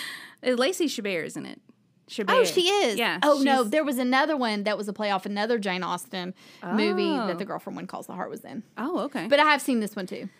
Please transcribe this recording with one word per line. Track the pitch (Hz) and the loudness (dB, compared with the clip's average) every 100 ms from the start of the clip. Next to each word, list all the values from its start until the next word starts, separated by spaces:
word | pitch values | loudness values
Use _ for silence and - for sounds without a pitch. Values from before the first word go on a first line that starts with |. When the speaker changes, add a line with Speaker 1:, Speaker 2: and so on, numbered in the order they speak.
| - - - - - | -10 -12 -16 -6 -2
Speaker 1:
Uh, | |
Lacey | 240 262 370 302 | 2 2 2 -2
Chabert, | - 202 175 147 | -2 -4 -4 -6
isn't | - 131 | -8 -12
it? | - _ _ _ _ - | -14 _ _ _ _ -12
Chabert. | - 196 | -4 2
Speaker 2:
Oh, | 508 | 4
she | 180 370 349 | 4 4 4
is. | 403 277 220 | 4 2 2
Speaker 1:
Yeah, | 220 165 | 0 2
Speaker 2:
Oh, | 285 285 | 4 4
no, | 277 262 | 6 4
Speaker 1:
she's | 220 | 4
Speaker 2:
there | 302 | 2
was | 294 247 | 0 0
another | 247 262 302 302 | 2 4 4 2
one | 233 208 202 | 0 0 -2
that | 202 | -2
was | 208 | -4
a | |
playoff, | 196 208 196 202 | -4 -2 -2 -2
another | 202 220 240 | -2 0 0
Jane | 196 180 | 0 -2
Austen | 175 180 - 190 180 - - - | -2 -4 -6 -8 -8 -10 -18 -14
movie | 196 208 403 392 339 | -2 2 2 2 0
that | 285 202 | 0 -2
Speaker 1:
Oh. | 175 | -4
Speaker 2:
the | 196 | -6
girl | 160 | -8
from | - 185 | -8 -10
When | 180 | -10
Calls | 185 - | -10 -10
the | |
Heart | 185 - | -10 -8
was | 214 | -10
in. | - 247 - - | -12 -14 -12 -8
Speaker 1:
Oh, | 254 330 262 | -4 -4 -4
okay. | 214 226 | -6 2
Speaker 2:
But | 285 | 4
I | 302 | 6
have | 285 | 4
seen | - 240 | 2 0
this | 208 - | 0 -6
one, | 185 | -10
too. | 202 202 - | -10 -12 -14